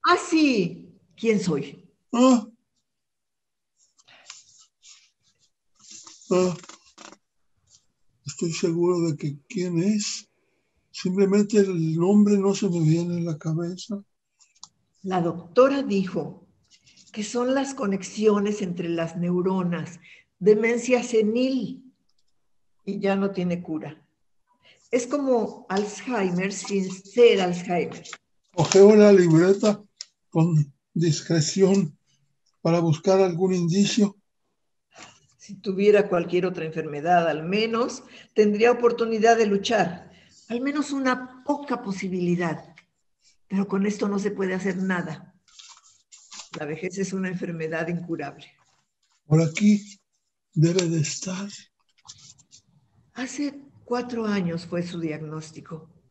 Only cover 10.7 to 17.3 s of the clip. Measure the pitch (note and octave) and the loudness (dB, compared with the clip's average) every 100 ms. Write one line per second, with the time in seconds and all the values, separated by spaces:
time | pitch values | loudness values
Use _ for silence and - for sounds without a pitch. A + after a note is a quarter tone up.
10.7 | _ _ - F#3 F#3 F#3+ G3+ G3+ G#3+ G3 | _ _ -8 -4 0 2 2 2 2 2
11.7 | F3+ D#3+ D#3+ F3 G#3 G3+ G3+ G3 G3 G3+ | 0 -2 0 4 6 6 4 2 0 -2
12.7 | E3+ D#3 E3 F3 F3 E3+ D#3 D#3+ D#3 E3+ | 0 2 2 0 -4 -6 -6 -6 -6 -6
13.7 | F3+ - G3+ G3+ _ _ _ _ _ - | -10 -12 -12 -12 _ _ _ _ _ -20
14.7 | _ _ _ F#3+ F#3 E3+ E3 - - C4 | _ _ _ -6 -2 -2 -6 -4 4 4
15.7 | C#4 G#3 G3 F#3 F3 C#3+ - _ _ _ | 4 -2 -2 -2 -6 -8 -14 _ _ _
16.7 | _ _ _ _ - G#3 | _ _ _ _ -12 -8